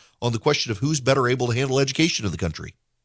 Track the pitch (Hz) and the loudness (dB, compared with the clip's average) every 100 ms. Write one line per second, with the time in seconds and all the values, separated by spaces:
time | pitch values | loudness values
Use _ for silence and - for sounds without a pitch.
0 | _ _ 120 120 151 147 123 104 143 156 | _ _ -2 0 0 0 -2 -2 -2 0
1 | 127 139 123 123 123 117 135 131 135 139 | 2 2 2 2 0 0 0 2 2 2
2 | 165 - 104 82 87 - - - _ _ | 0 0 -4 -2 -4 -6 -12 -18 _ _